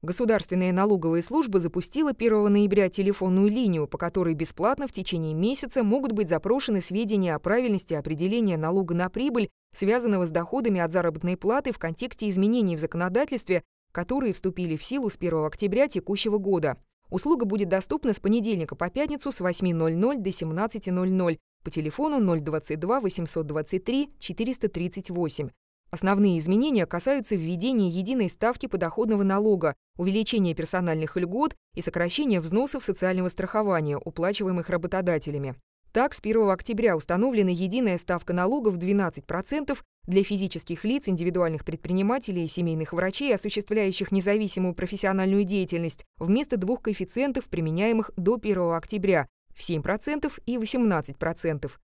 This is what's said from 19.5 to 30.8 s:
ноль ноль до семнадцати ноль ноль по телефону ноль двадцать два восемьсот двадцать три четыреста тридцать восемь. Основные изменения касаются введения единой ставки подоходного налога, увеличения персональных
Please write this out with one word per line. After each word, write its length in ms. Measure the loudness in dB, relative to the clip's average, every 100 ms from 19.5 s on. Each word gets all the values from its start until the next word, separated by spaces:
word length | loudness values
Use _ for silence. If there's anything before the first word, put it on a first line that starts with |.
| 0 0
ноль 220 | 2 2 2
ноль 220 | 0 0
до 140 | -2
семнадцати 600 | -4 -4 -2 -4 -4 -2
ноль 200 | 0 2
ноль 280 | 2 2 -2 _ _
по 80 | -8
телефону 480 | -6 -6 -2 -2 2
ноль 220 | 2 2
двадцать 380 | 0 -4 -4 -6
два 200 | -2 0
восемьсот 480 | 0 -2 -2 -4 -4
двадцать 360 | -4 -2 -4
три 280 | 0 0 -2 -6
четыреста 500 | -12 -4 -4 -2 -2
тридцать 400 | -2 -4 -6 -6
восемь. 400 | -2 -2 -2 -4 _ _ _ _
Основные 460 | -2 2 4 4 4
изменения 460 | 2 2 4 2 0
касаются 500 | 0 0 0 0 -2
введения 520 | -2 -2 0 2 2
единой 400 | 0 -2 0 0
ставки 380 | 0 0 0 -4
подоходного 580 | -2 -2 0 0 2
налога, 520 | 4 4 4 4 2 -2 _ -4
увеличения 560 | 0 0 0 2 2
персональных 640 | 0 -2 0